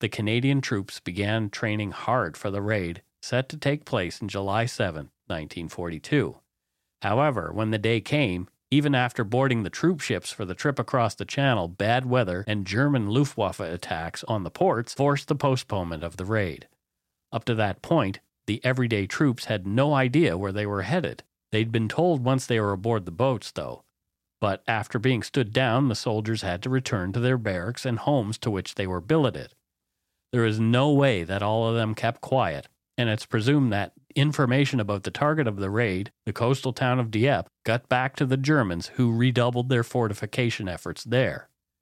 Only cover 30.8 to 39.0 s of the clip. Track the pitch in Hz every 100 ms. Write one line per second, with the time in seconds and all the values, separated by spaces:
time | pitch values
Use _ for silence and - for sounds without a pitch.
30.8 | 147 143 139 98 85 98 101 110 113 117
31.8 | 110 104 113 - - 131 92 71 - _
32.8 | _ - 117 107 - 113 110 147 127 101
33.8 | 92 - - 147 147 147 123 135 139 131
34.8 | 104 101 98 - 147 156 120 98 98 107
35.8 | 113 92 107 - 110 - 120 135 131 -
36.8 | 127 127 117 107 131 101 - _ - 117
37.8 | - 127 131 - 131 135 135 151 101 85
38.8 | - -